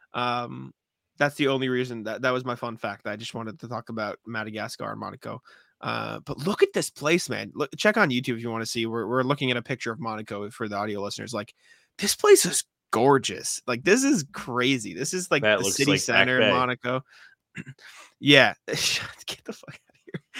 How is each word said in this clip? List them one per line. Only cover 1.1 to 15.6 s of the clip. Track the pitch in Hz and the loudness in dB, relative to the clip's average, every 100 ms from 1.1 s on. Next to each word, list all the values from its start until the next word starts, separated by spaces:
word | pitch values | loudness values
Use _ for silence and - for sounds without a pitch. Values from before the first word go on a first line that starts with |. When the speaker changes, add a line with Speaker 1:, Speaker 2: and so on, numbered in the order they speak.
| - | -2
Speaker 1:
that's | 143 | -2
the | 139 139 | 2 0
only | 135 131 | 2 0
reason | 123 127 117 | -2 -2 -6
that, | 107 107 | -8 -2
that | 131 | 0
was | 127 127 | 0 -2
my | 120 | -6
fun | 120 110 | -6 -6
fact. | 107 101 110 | -8 -8 -8
I | 107 | -8
just | 117 | -8
wanted | 113 110 95 | -10 -10 -12
to | 117 | -10
talk | 117 117 | -10 -8
about | 113 107 - 110 | -6 -6 -8 -8
Madagascar | 113 107 107 107 - 110 | -8 -6 -6 -8 -8 -8
and | 107 | -8
Monaco. | 101 101 110 113 - - _ - | -10 -12 -12 -12 -14 -20 _ -12
Uh, | 127 117 110 113 | -6 -4 -6 -8
but | - 143 | -10 -6
look | 156 214 | -2 2
at | 392 | 2
this | - 151 | 0 -6
place, | - 147 175 - | -4 0 0 0
man. | 107 104 | -6 -6
Look, | - 143 151 | -6 -6 0
check | 214 214 | 2 4
on | 175 | 2
YouTube | 123 127 117 | 2 -2 -4
if | |
you | 117 | -4
wanna | 113 | -4
see. | 113 120 113 | -4 -2 -2
We're, | 117 104 | -2 -2
we're | 127 | 0
looking | 127 139 131 | 0 0 0
at | 120 | -2
a | |
picture | 113 131 117 | -4 -8 -6
of | 113 | -6
Monaco | 113 107 107 101 101 | -6 -8 -8 -8 -8
for | - 110 | -8 -6
the | 101 | -4
audio | 107 101 | -4 -4
listeners. | 101 - 107 | -6 -8 -8
Like, | 110 107 - _ _ _ - | -8 -8 -14 _ _ _ -6
this | 202 - | -2 2
place | 415 403 175 | 8 8 8
is | - - _ - | 0 -4 _ -4
gorgeous. | 110 131 139 - 95 - - - | 4 6 6 4 -6 -8 -6 -4
Like, | 123 | -2
this | 143 233 | 4 4
is | 277 233 139 | 4 2 0
crazy. | - - 123 123 131 104 | -10 -6 0 2 2 -2
This | 87 139 | -6 -4
is, | 185 180 | -4 0
like, | 151 | 2
Speaker 2:
That | 107 | 4
Speaker 1:
the | 104 | 4